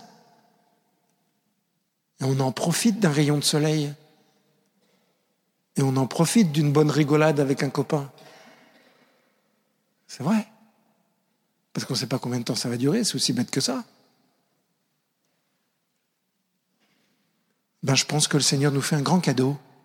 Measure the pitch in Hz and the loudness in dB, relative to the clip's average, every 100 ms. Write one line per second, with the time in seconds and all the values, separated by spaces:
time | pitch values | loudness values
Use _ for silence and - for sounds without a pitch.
0 | - - _ _ _ _ _ _ _ _ | -6 -20 _ _ _ _ _ _ _ _
1 | _ _ _ _ _ _ _ _ _ _ | _ _ _ _ _ _ _ _ _ _
2 | _ _ 131 135 131 - 175 165 233 220 | _ _ -2 0 -2 -2 -2 0 0 2
3 | 190 147 147 147 - 156 156 156 143 147 | 2 2 2 2 0 0 0 0 -4 -8
4 | - _ _ _ _ _ _ _ _ _ | -20 _ _ _ _ _ _ _ _ _
5 | _ _ _ _ _ _ _ - 135 131 | _ _ _ _ _ _ _ -2 0 0
6 | 127 - 165 233 185 147 147 143 151 139 | 0 0 2 4 2 2 2 4 4 2
7 | 143 151 156 147 139 135 139 135 135 151 | 2 4 4 2 0 0 -2 -4 -2 -4
8 | 139 - - - - - _ _ _ _ | -6 -14 -20 -20 -20 -20 _ _ _ _
9 | _ _ _ _ _ _ _ _ _ _ | _ _ _ _ _ _ _ _ _ _
10 | _ - 131 214 - _ _ _ _ _ | _ -8 -2 -2 -2 _ _ _ _ _
11 | _ _ _ _ _ _ _ - - 131 | _ _ _ _ _ _ _ -10 -6 -6
12 | 117 131 123 123 120 120 127 120 139 208 | -4 -6 -4 -6 -4 -4 -4 -2 0 0
13 | 220 135 - - - - 135 254 - _ | -2 -2 -2 -2 -2 -2 -2 -4 -8 _
14 | _ _ _ _ _ _ _ _ _ _ | _ _ _ _ _ _ _ _ _ _
15 | _ _ _ _ _ _ _ _ _ _ | _ _ _ _ _ _ _ _ _ _
16 | _ _ _ _ _ _ _ _ _ _ | _ _ _ _ _ _ _ _ _ _
17 | _ _ _ _ _ _ _ _ 127 135 | _ _ _ _ _ _ _ _ 0 0
18 | - 147 - 147 123 143 147 139 - 156 | 0 -2 0 0 0 0 0 0 -2 -2
19 | 131 180 160 127 127 143 - _ | 2 2 2 2 0 -2 -10 _